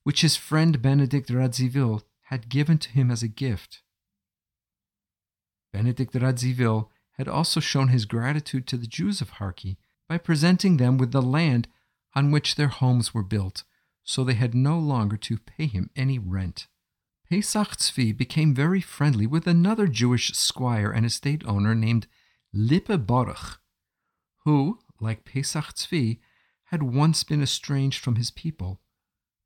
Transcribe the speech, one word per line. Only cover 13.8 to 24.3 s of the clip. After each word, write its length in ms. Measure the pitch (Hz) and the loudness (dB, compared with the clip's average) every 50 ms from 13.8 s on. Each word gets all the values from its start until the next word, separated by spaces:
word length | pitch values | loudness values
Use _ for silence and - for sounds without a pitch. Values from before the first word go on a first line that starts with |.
| _ _ _ _ - | _ _ _ _ -12
so 200 | - - - - | -8 -4 -2 0
they 100 | 127 123 | 0 2
had 180 | 104 127 120 113 | 2 0 0 2
no 240 | 123 131 143 160 170 | 2 2 2 2 0
longer 400 | 156 147 139 120 107 104 104 107 | 0 0 0 0 0 0 -2 -4
to 200 | - - 117 104 | -4 -6 -6 -6
pay 300 | _ - - - 156 151 | _ -12 -10 -6 -4 -4
him 220 | 104 90 - - - | -2 -2 -4 -4 -4
any 240 | 143 131 135 135 123 | -4 -2 -2 -2 -2
rent. 480 | 104 90 90 95 92 90 - - - _ _ _ _ _ _ _ _ _ _ _ _ - | -4 -4 -4 -4 -4 -4 -6 -10 -16 _ _ _ _ _ _ _ _ _ _ _ _ -2
Pesach 480 | 170 196 208 - - 214 208 - - - | -2 -2 0 0 0 -2 -2 -2 -4 -4
Tzvi 380 | - - - - 127 110 104 | -4 -4 0 0 0 0 0
became 380 | 120 131 - - 156 156 156 139 | -2 -4 -2 0 2 2 4 4
very 280 | 123 143 165 190 196 | 4 2 2 2 0
friendly 440 | 170 - - - 143 151 135 107 104 | -2 -4 -4 0 2 2 2 2 0
with 220 | 113 143 165 160 180 | 0 0 0 2 4
another 400 | 175 170 170 196 226 226 208 180 | 4 4 4 4 2 2 2 0
Jewish 440 | 120 110 120 123 123 117 - - - | 2 2 2 2 2 2 0 -2 -2
squire 580 | - - - - - 127 123 120 107 104 104 | -2 -2 -2 -2 -2 -2 -2 0 0 0 0
and 140 | - 113 113 | 0 0 0
estate 380 | 117 110 - - 143 147 156 - | 0 -2 -4 -4 -4 -4 -4 -2
owner 280 | 113 104 101 101 107 113 | -2 0 0 2 2 2
named 340 | 113 110 110 117 117 104 - _ _ _ _ _ _ _ _ - | 2 2 2 2 0 0 -2 _ _ _ _ _ _ _ _ -2
Lippe 520 | 98 107 117 143 185 - - 214 170 110 95 | 0 2 2 2 2 2 0 -2 -2 0 2
Baruch, 520 | 120 127 123 104 - - - - - - _ _ _ _ _ _ _ _ _ _ _ _ _ _ | 2 2 0 0 -4 -10 -12 -16 -16 -18 _ _ _ _ _ _ _ _ _ _ _ _ _ _